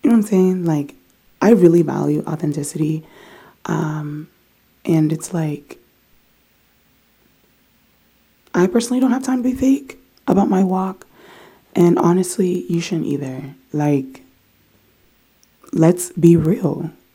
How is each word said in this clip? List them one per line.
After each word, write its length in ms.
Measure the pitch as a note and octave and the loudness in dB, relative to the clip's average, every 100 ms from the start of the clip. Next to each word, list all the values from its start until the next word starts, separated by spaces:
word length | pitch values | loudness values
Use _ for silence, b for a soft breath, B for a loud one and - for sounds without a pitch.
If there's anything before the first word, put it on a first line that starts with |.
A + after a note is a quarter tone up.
You 80 | C#4 | 4
know 60 | A#3 | 2
what 0 | |
I'm 60 | |
saying? 420 | G#3 F#3+ F#3 F#3 | 2 2 2 0
Like, 320 | E3+ D3+ C#3+ - _ _ _ _ | -2 -2 -4 -14 _ _ _ _
I 100 | G3+ | 2
really 320 | A3+ F3 E3+ | 6 6 4
value 420 | D#3 D3 D3 D3+ - | 0 -2 -2 -2 -4
authenticity. 800 | D#3 D#3 D3 C#3+ D3+ D3+ D#3 B B B B B B - | -4 -4 -4 -8 -4 -4 -4 B B B B B B -6
Um, 600 | D#3+ D#3+ D#3 D3 D3 D#3+ _ _ _ _ _ | -4 -4 -6 -10 -12 -16 _ _ _ _ _
and 280 | - D#3+ D#3 | -2 0 0
it's 220 | D#3+ - | -2 -6
like, 440 | F3 D#3 D3 - - _ _ _ _ _ _ _ _ _ _ _ _ _ _ _ _ _ _ _ _ _ _ _ _ _ _ _ | -6 -6 -8 -14 -20 _ _ _ _ _ _ _ _ _ _ _ _ _ _ _ _ _ _ _ _ _ _ _ _ _ _ _
I 120 | F3 F#3 | 0 0
personally 340 | A#3 A#3 B3+ | 0 -2 0
don't 100 | B3+ | 0
have 120 | - | 0
time 200 | - B3+ | -2 -2
to 60 | B3 | -2
be 40 | |
fake 440 | B3+ C4 C#4 - - _ _ - | 0 0 0 -2 -20 _ _ 0
about 220 | F3 G3+ | 2 2
my 160 | F#3+ | 2
walk. 420 | F#3+ F#3 F#3+ F#3+ - b b b b b _ | 0 0 -4 -10 -20 b b b b b _
And 240 | - F3 F3 | 2 4 4
honestly, 680 | E3+ F3+ F3+ - F#3 F3+ - | 2 2 -2 -2 -2 -2 -4
you 100 | E3+ | -4
shouldn't 260 | E3 E3 - | -4 -4 -4
either. 480 | C#3+ C3 C3 C#3+ - _ | -6 -6 -10 -14 -18 _
Like, 500 | D3 D3 C#3 C3 - _ _ _ _ _ _ _ _ _ _ _ _ _ _ - | -2 0 0 -2 -16 _ _ _ _ _ _ _ _ _ _ _ _ _ _ -8
let's 380 | - D#3+ F3 - | 2 2 2 -6
be 240 | - E3 E3+ | 2 4 6
real. 540 | D#3 G#3 F3 - D#3+ - _ | 2 -2 -4 -6 -10 -12 _